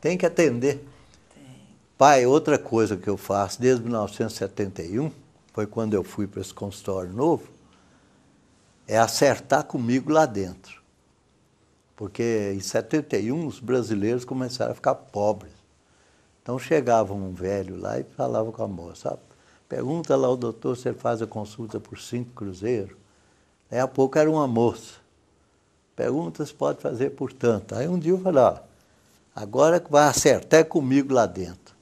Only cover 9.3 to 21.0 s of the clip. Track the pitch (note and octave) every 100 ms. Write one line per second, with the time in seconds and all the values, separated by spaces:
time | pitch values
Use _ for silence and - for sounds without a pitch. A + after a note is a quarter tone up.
9.3 | A2+ - C#3 - C#3+ A#2 C3 D3+ D#3 D3
10.3 | G2+ F#2 D#2+ - - _ _ _ _ _
11.3 | _ _ _ _ _ _ - G2+ - A#2
12.3 | A2 G2+ G2 - A2+ - D#3 C#3+ G#2 A2
13.3 | D#3 D3+ - G#2+ B2+ A2 G#2 G#2 B2 B2
14.3 | C3 B2+ B2+ A#2 A#2+ C#3 - - G#2 G#2
15.3 | G2 - - _ _ _ _ _ _ _
16.3 | _ - B2+ - D#3 B2 A2+ G2 G2+ F#2+
17.3 | F2+ F#2 G2+ F#2 F2+ F#2+ A#2+ C#3 - B2+
18.3 | A2+ A2+ A2+ A2 F2 E2+ E2+ - - _
19.3 | _ _ _ _ B2 B2 E3+ D#3+ C#3 B2+
20.3 | B2+ A#2 - C3+ B2 B2+ G#2